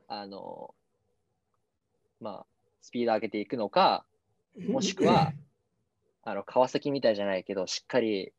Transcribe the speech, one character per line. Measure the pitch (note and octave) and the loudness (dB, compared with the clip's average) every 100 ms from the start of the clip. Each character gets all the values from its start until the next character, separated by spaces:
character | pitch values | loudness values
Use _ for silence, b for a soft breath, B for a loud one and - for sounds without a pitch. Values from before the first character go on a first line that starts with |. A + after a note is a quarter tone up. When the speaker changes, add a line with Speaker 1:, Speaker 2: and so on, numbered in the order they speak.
| - | -14
Speaker 1:
あ | G#2 G2+ | -12 -12
の、 | G2 F2 - - - _ _ _ _ _ _ _ _ _ _ _ _ _ - | -14 -14 -14 -16 -20 _ _ _ _ _ _ _ _ _ _ _ _ _ -14
ま | A2+ | -12
あ、 | G2 - _ _ _ | -12 -16 _ _ _
ス | - | -8
ピ | A#2+ | -2
ー | A#2 | 2
ド | |
上 | A2 | 2
げ | G#2+ | 0
て | G#2+ | -4
い | G#2 | -4
く | B2+ | -4
の | G#2 | 0
か、 | F3+ F#3 G2 - _ _ _ _ A3+ F#3 | 4 4 4 -4 _ _ _ _ -12 -4
も | B3+ | -2
し | - | -2
く | - | 2
は、 | - | 4
Speaker 2:
う | |
ん | A3+ | 4
う | |
ん | D#3 | 2
う | |
ん。 | - - _ _ _ _ _ _ _ A2+ | -2 -16 _ _ _ _ _ _ _ -8
Speaker 1:
あ | |
の、 | G2 | -8
川 | - B2+ B2+ | -2 2 2
崎 | C#3 C#3+ | 0 -2
み | C#3 | 0
た | A#2+ | 2
い | G2+ | 2
じ | |
ゃ | G2+ | 0
な | F#2+ | -2
い | |
け | F2 | -2
ど、 | G2 F2 | -6 -4
し | - | -6
っ | - | -2
か | C3 | 0
り | A2+ G2+ F2+ | 2 0 -4